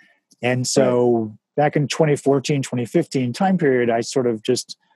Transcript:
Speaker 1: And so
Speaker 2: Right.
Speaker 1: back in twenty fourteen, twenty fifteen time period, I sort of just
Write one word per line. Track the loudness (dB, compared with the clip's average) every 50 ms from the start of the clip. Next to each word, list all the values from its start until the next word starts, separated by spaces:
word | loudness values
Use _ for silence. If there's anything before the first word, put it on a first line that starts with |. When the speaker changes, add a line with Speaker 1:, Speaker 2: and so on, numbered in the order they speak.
| _ _ _ _ _ _ _ -6
Speaker 1:
And | -4 -2 -2 -2 -2
so | -2 0 2 2 2 2 2 2 2
Speaker 2:
Right. | 2 2 0 -4 -8 -14 _ _ -2
Speaker 1:
back | -2 0 0 0
in | 0 -2 -2
twenty | 0 0 2 2 0
fourteen, | 0 0 0 0 0 0 -2 -2 -2
twenty | -4 -4 -4 -6 -4
fifteen | -2 0 -2 0 0 -2 -2 -2 -2 -2
time | 0 0 2 2 2
period, | 2 2 2 2 2 2
I | 0 0
sort | -2 -2 -2 -2 0
of | 0 -2 -2
just | -2 -2 -2 -2 -4 -8 -14 _ _ _ _